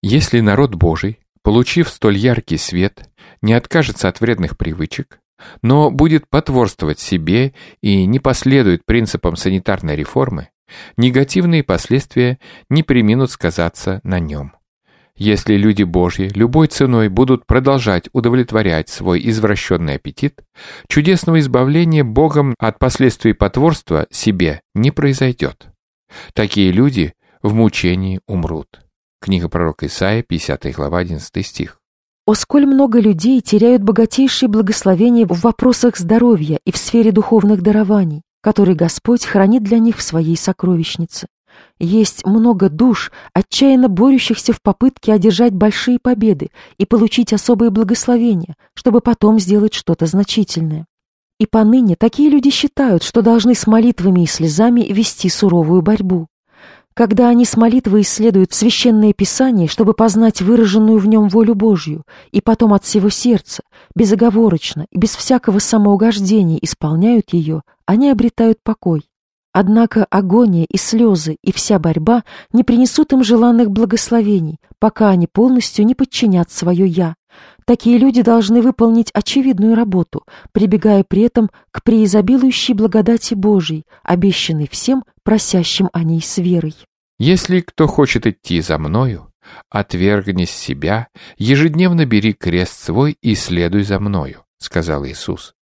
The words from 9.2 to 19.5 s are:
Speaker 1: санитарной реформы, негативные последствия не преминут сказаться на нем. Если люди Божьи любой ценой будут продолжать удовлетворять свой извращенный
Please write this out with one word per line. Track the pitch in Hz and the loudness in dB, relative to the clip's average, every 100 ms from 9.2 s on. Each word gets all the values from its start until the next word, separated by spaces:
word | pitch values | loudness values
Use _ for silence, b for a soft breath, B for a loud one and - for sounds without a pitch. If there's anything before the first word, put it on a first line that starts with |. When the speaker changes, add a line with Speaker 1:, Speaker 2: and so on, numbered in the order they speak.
| 90 82 | -6 -4
Speaker 1:
санитарной | 95 95 90 95 80 76 | -4 -4 -4 -6 -4 -6
реформы, | 73 - 135 71 - _ _ B B - | -4 -4 -4 -6 -12 _ _ B B -2
негативные | 123 127 139 185 175 165 | 0 0 0 0 0 0
последствия | 135 87 - 127 - - 123 131 B B B | 0 -4 -2 -4 -2 -2 -2 -2 B B B
не | 147 | -2
преминут | 160 123 107 120 131 | 0 0 2 0 -2
сказаться | - 87 82 85 - - 95 | -4 -6 -4 -6 -6 -8 -8
на | - 92 | -6 -6
нем. | 80 73 71 _ _ _ _ _ _ | -6 -10 -14 _ _ _ _ _ _
Если | _ 104 101 - 104 | _ 0 0 0 2
люди | 107 104 | 2 0
Божьи | 95 87 87 - 98 | 0 0 -2 -2 -6
любой | 98 117 147 156 | -2 0 2 0
ценой | - 135 120 107 | 0 0 2 0
будут | 95 131 127 _ | 0 0 0 _
продолжать | 120 131 135 113 90 - | 0 2 0 0 -2 -2
удовлетворять | 135 117 123 120 110 101 80 78 | -4 0 0 -2 -2 -2 -2 -6
свой | - 92 87 113 | -8 -4 -2 -2
извращенный | 110 107 | -2 -2